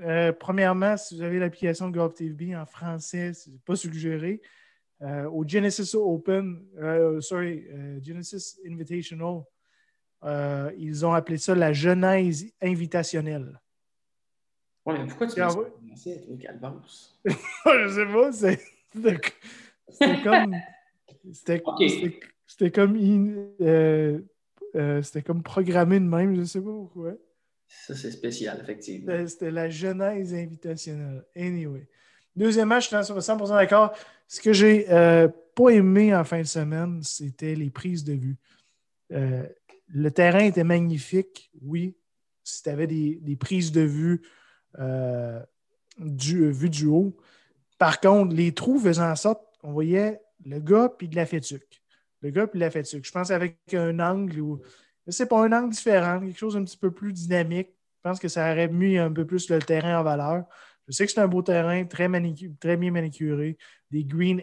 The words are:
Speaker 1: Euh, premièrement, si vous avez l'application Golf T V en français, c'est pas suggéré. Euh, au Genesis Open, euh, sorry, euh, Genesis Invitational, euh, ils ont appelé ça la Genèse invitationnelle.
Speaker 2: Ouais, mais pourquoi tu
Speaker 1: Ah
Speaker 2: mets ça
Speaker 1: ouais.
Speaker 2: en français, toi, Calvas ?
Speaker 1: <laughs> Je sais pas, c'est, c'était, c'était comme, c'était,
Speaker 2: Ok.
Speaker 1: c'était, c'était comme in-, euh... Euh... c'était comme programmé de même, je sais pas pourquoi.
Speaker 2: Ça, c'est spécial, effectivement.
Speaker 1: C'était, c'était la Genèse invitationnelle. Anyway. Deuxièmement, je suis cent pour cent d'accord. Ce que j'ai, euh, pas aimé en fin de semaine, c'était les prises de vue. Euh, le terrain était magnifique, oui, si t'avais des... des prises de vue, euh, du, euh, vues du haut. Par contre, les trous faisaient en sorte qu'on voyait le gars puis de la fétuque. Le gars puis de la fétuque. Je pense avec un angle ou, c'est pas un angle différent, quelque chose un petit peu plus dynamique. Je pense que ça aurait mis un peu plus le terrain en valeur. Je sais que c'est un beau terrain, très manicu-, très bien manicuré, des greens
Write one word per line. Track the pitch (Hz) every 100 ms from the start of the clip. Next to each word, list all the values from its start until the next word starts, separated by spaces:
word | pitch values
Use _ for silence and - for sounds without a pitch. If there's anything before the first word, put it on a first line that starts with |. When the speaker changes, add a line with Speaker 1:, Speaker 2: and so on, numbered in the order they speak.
Speaker 1:
Euh, | 170 165 170
premièrement, | 165 - 190 190 185 202 208
si | - 165
vous |
avez | 170 180
l'application | 175 170 175 165 185
Golf | 170 165
T | 165 160
V | 151 175 170
en | 156
français, | - 170 165 - 175 175
c'est | 170 - 131 -
pas | 190
suggéré. | 170 160 160 156 170 214 _ _ _ _ _ _
Euh, | 143 143 147
au | 165 151
Genesis | 202 202 196 190 220
Open, | 202 165 180 190 190 170 190 185
euh, | 156 165 165 156
sorry, | 143 180 175 160 -
euh, | 143 143 139
Genesis | 139 170 165 196 - 190 180
Invitational, | 165 160 175 160 160 170 175 143 _ _ _ _ _ _ _
euh, | 147 147 143 139 143 190
ils | 156 151 170
ont |
appelé | 165 165 160
ça | -
la | 180 160
Genèse | 143 170 185 185 190 180 151 214 -
invitationnelle. | 185 175 165 175 160 160 156 151 131 135 _ _ _ _ _ _ _ _ _ _ _ _ 156
Speaker 2:
Ouais, | 151
mais | 131
pourquoi | - 233
tu | 180
Speaker 1:
Ah | 175
Speaker 2:
mets |
ça | 180
Speaker 1:
ouais. | 240
Speaker 2:
en | - -
français, | - 180 175 -
toi, | 131
Calvas ? | - - 135 - - - - _ 196
Speaker 1:
<laughs> |
Je | - - - - 302 202
sais | 196 208
pas, | 214 277
c'est, | 220 196 190 - _ _
c'était, | 214 220 170 - - - - - _ _
c'était | - 277 285
comme, | 202 349 214 175 - - _ _ _ _ 185
c'était, | 165 - 170 349
Speaker 2:
Ok. | - 370
Speaker 1:
c'était, | - 175 - - _ _
c'était | - 180
comme | 202 202 220
in-, | 202 202 208 202 202 202
euh... | 165 160 160 156 151 151 196 _ _ - 415 165
Euh... | 147 143
c'était | 143 151
comme | 143 170
programmé | - 196 185 175 170 196
de | 180
même, | 170 190 185
je |
sais | 175 196
pas | 202
pourquoi. | 214 185 180 165 214 _ _ _ _ _
Speaker 2:
Ça, | - - 135
c'est | 120
spécial, | 113 117 - 107 -
effectivement. | - 104 - 95 185
Speaker 1:
C'était, | 175 170
c'était | - 165
la | 165 165
Genèse | 156 190 190 196 202 185
invitationnelle. | 170 170 160 170 160 165 147 143 135 - 175
Anyway. | 180 180 151 139 147 _ _ _ _ 180
Deuxièmement, | 220 220 220 240
je | 240
suis | 208 202 202
cent | 214 220
pour | 202
cent | 208
d'accord. | 185 208 214 208 - _ _
Ce | -
que | 214
j'ai, | 196 214 214 202
euh, | 170 170 165 160 - _ -
pas | 247
aimé | 220 190 196 214 185
en |
fin | 151 170
de | 156
semaine, | 165 151 156 175 170
c'était | 147 - 143 127 156 156
les | 143
prises | - 185 170
de | 147
vue. | 139 131 135 _ _ _ _ _ _ -
Euh, | 139 131 127 - - _ _ _
le | 143 151
terrain | 143 175 190
était | 208 175
magnifique, | 170 170 170 156 123 185 190 - _ 151
oui, | 131 170 185 - _ _ _ _
si | - -
t'avais | 156 143 160
des... | 160 151 165
des | 151 143
prises | - 185 165
de | 160
vue, | 151 147 165 170 - _ _ _ _ -
euh, | 131 131 127 123 120 117 - _ _ _ _ -
du, | 156 135 135 180
euh, | 151
vues | 135 170
du | 147 151
haut. | 160 196 - _ _ _ _ _ -
Par | 165 -
contre, | 190 208 185 165
les | 170
trous | - 240 269
faisaient | 202 165
en | 165 156
sorte | 208 220 - _
qu'on | 151
voyait | 147 160 185 214 214 _ _ 135
le | 147
gars | 151 208 247
puis | 247 175
de | 165
la | 160
fétuque. | 170 - 139 _ _ _ _ _ _
Le | 143
gars | 151 214
puis | 185
de | 165
la |
fétuque. | 160 139 147 -
Je |
pense | 180 180
avec | 180 175 165 -
un | 180 165 165
angle | 175 190 196 156
ou, | 151 143 - _ _ _ -
c'est | 180 247
pas | 220 220
un |
angle | 233 240
différent, | 220 233 196 175 180
quelque | 190 175
chose | 220 202
un |
petit | 185 -
peu | 190
plus | 175 202
dynamique. | 185 170 180 165 175 190
Je | _ _ _ 175
pense | 190
que | 170
ça | 175 160
aurait | 160 170
mis | 175 190 185
un | 165
peu | 156
plus | 160 180 175
le | 160
terrain | 139 160 170 170
en |
valeur. | 156 147 143 175 175 - - _ -
Je |
sais | 131 202
que |
c'est | 220
un | 190
beau | 185
terrain, | 180 170 165 175 175
très | - 180
manicu-, | 180 170 151 185 147
très | 165 170
bien | 180
manicuré, | 175 160 139 151 147 151 160 - _ -
des | 151
greens | 139 160 180 185